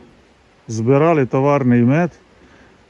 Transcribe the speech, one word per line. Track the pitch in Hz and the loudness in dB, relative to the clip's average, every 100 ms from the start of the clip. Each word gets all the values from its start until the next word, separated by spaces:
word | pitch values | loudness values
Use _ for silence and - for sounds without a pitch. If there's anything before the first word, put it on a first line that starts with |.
| - _ _ _ _ _ - | -16 _ _ _ _ _ -12
збирали | 110 113 139 160 156 127 | -4 0 2 2 0 -2
товарний | 135 139 143 123 120 | -2 0 0 0 2
мед | 120 147 175 - _ _ - - - _ | 2 0 -2 -8 _ _ -20 -20 -20 _